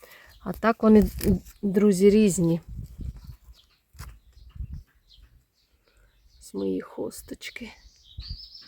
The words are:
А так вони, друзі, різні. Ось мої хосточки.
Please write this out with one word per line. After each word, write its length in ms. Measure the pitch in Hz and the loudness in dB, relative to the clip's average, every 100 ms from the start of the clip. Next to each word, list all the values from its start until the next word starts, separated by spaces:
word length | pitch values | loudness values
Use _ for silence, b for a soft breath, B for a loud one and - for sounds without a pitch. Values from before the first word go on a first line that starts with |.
| b b b b | b b b b
А 100 | - | -14
так 300 | - 214 233 | -4 -4 0
вони, 200 | 220 214 185 - - 180 - - | 6 6 6 0 -2 -2 -4 -8
друзі, 480 | 208 185 208 180 202 | -4 2 2 6 6
різні. 520 | 208 214 175 170 165 - - - - - - - - - - _ _ _ - - - _ - - - - - - _ _ - - _ _ _ _ _ _ _ _ _ _ _ | 6 4 2 0 0 -6 -16 -16 -14 -14 -14 -20 -20 -20 -20 _ _ _ -20 -20 -20 _ -20 -20 -16 -14 -14 -18 _ _ -20 -20 _ _ _ _ _ _ _ _ _ _ _
Ось 140 | - | -16
мої 280 | 196 196 185 | -8 -6 -6
хосточки. 880 | - - 226 - - 277 - - 214 - - _ _ - - - - - | -8 -12 -12 -12 -16 -16 -16 -16 -18 -20 -20 _ _ -20 -16 -16 -16 -20